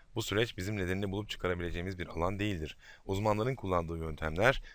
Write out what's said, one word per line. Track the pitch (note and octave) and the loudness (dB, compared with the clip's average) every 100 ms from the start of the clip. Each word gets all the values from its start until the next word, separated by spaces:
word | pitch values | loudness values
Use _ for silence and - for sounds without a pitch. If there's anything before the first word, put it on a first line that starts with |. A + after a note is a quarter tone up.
| - | -8
Bu | A2+ | -6
süreç | - G2+ A#2 - | 0 2 2 -2
bizim | F#2 G#2+ | -4 -2
nedenini | F2+ F#2+ G2+ | 0 0 0
bulup | G2 G#2+ | -2 -4
çıkarabileceğimiz | - F2+ F2 F2 E2+ F2+ F2+ | -2 -2 0 -2 -2 -4 -6
bir | F2 | -6
alan | - F2 G2 | 0 0 2
değildir. | G#2 F2+ D#2 - - - - | 0 0 -4 -8 -18 -16 -4
Uzmanların | G2 G#2+ G#2 A#2 | 0 4 4 2
kullandığı | C3 F#2+ F2+ E2 E2 | -2 2 2 2 -2
yöntemler | D#2+ D2+ D#2+ D#2 A#2 C#3 - | -4 -2 -2 4 4 4 -4